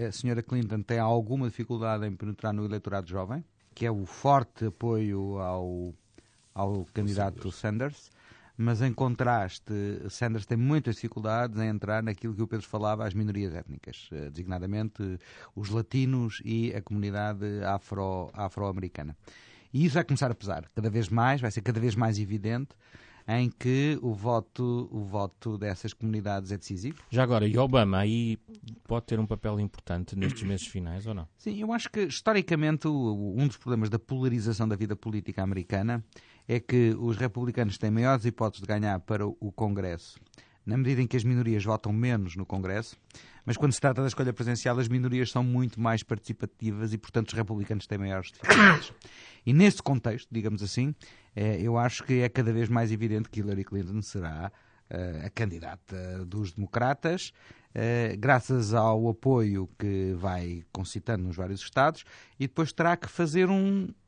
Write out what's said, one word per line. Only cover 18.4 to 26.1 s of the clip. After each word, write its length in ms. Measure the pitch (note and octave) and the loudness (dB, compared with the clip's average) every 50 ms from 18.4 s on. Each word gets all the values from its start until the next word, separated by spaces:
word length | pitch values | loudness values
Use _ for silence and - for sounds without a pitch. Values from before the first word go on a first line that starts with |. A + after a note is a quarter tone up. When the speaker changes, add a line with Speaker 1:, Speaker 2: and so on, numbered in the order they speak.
| G2+ F#2+ - G2 G2+ G2 F#2 F#2+ F#2 F2 - - D2+ D2+ D2+ - _ - - - - - - - - _ | -6 -6 -4 -4 -4 -4 -4 -4 -6 -8 -8 -10 -10 -10 -12 -14 _ -20 -20 -20 -20 -20 -20 -20 -12 _
Speaker 1:
E 120 | - C3 E3+ | 2 2 4
isso 100 | E3 B2 | 4 4
vai 80 | F3 | 2
começar 260 | E3+ - C#3 - C#3+ B2 | 2 2 0 0 0 0
a 20 | A#2 | -2
pesar 340 | - - G2+ E2 D#2 D#2+ - _ | -4 -6 -6 -6 -6 -8 -8 _
cada 160 | A2+ G#2+ A2 | -4 -2 0
vez 180 | G2+ A#2 G#2 E2+ | 0 0 0 2
mais, 320 | A2 A#2 A#2 C3 C#3 C#3 | 2 4 4 4 4 2
vai 120 | B2 A2 | 0 -2
ser 80 | - A#2 | -2 -2
cada 180 | G#2+ - A2 A2+ | -2 -2 0 0
vez 160 | A#2 B2 G2+ | 0 0 2
mais 240 | A2 A#2 A2+ G#2 G#2 | 2 2 2 2 0
evidente 560 | G#2+ F#2+ G#2+ G#2 F#2+ G#2+ A#2 B2 C#3 - - _ _ _ - - - - - - - - | -2 -2 -4 -4 -2 -4 -4 -4 -6 -8 -12 _ _ _ -20 -20 -20 -20 -20 -12 -6 -2
em 200 | A2 A#2+ B2 A#2+ | 0 0 0 0
que 460 | - - - B2 B2+ C3+ C#3+ D3+ D3 - | -2 -2 0 2 2 4 2 2 0 0
o 120 | - A#2+ A2 | -2 -2 -4
voto, 720 | G2 G#2 B2 A#2+ A2+ G#2+ - - - B2 B2 A#2+ A#2+ B2 - | -2 0 0 0 0 -2 -4 -4 -4 -2 0 0 -2 -4 -4
o 140 | - A2 G#2 | -6 -8 -6
voto 540 | G2 G2+ G2+ G2+ F#2 - _ - A#2 G#2+ G2 | -4 -4 -4 -4 -4 -6 _ -6 -6 -4 -4
dessas 340 | G#2 G#2 F#2 - - G#2+ | -4 -6 -6 -6 -8 -10
comunidades 580 | - - A2+ A2 | -8 -4 -4 -2